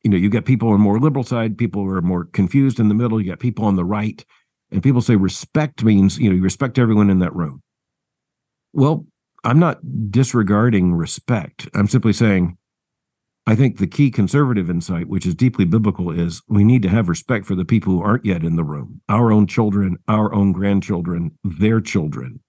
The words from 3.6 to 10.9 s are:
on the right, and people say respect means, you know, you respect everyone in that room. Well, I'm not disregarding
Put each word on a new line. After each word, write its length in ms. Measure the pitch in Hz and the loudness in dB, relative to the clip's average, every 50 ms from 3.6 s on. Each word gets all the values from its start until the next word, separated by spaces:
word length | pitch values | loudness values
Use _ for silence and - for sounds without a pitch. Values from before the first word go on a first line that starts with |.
| 107 | 0
on 120 | 104 98 | 0 0
the 80 | 92 87 | 0 0
right, 380 | 90 104 104 107 110 107 - - _ _ _ _ _ _ _ _ _ | -2 -2 -4 -4 -6 -8 -10 -20 _ _ _ _ _ _ _ _ _
and 120 | - 101 | -8 0
people 180 | - 139 135 120 | 0 2 2 2
say 160 | 113 - 113 | 2 2 2
respect 680 | 98 95 90 - - - _ _ 156 151 143 _ - | 2 2 0 -2 -6 -12 _ _ -2 -2 -2 _ 0
means, 360 | 110 113 107 98 95 98 - - | 2 4 4 6 4 4 2 2
you 100 | 135 104 | 0 2
know, 80 | 92 | 2
you 60 | 92 | 2
respect 360 | 92 95 - - 143 127 - 131 | 0 -2 -2 -2 -4 -2 0 0
everyone 300 | 123 113 110 107 104 101 | 2 2 4 4 4 4
in 120 | 95 92 | 4 2
that 140 | 90 85 - | 0 -2 -2
room. 280 | 90 85 73 65 67 _ _ _ _ _ _ _ _ _ _ _ _ _ _ _ _ _ _ _ _ _ _ _ | -6 -6 -6 -8 -16 _ _ _ _ _ _ _ _ _ _ _ _ _ _ _ _ _ _ _ _ _ _ _
Well, 300 | 151 135 147 160 156 156 _ _ _ _ _ _ _ - | 0 2 2 2 -2 -6 _ _ _ _ _ _ _ -2
I'm 140 | 110 127 156 | 2 4 4
not 520 | 175 160 - - - 135 131 113 110 101 | 4 4 0 -4 -10 -10 -6 -6 -6 0
disregarding 840 | 98 123 135 - - 120 107 95 104 104 113 123 113 98 90 90 | 2 0 0 2 2 0 2 2 2 2 2 2 2 2 2 2